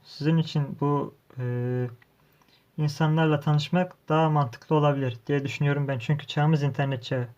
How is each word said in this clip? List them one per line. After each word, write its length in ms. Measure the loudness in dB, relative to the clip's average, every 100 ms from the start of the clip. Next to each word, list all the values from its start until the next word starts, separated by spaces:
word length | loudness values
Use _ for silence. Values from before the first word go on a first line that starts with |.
sizin 340 | -20 -4 2 2
için 400 | 2 -2 -4 -2
bu, 360 | 0 0 -2 -10 _ -8
e, 480 | -6 -4 -2 -2 -4 -8 _ _ _ _ _ _ _ -4
insanlarla 640 | -2 0 2 4 4 2
tanışmak 720 | 2 0 2 0 0 -6 _
daha 200 | 2 4
mantıklı 460 | 2 0 -4 0 2
olabilir 420 | 2 2 -2 -6 -2
diye 160 | -2
düşünüyorum 440 | -2 -2 0 0 -2
ben. 120 | -4
Çünkü 280 | -2 -2 -2
çağımız 360 | 0 2 2
internet 400 | 0 0 -2 -4
çağı. 240 | -4 -4 -4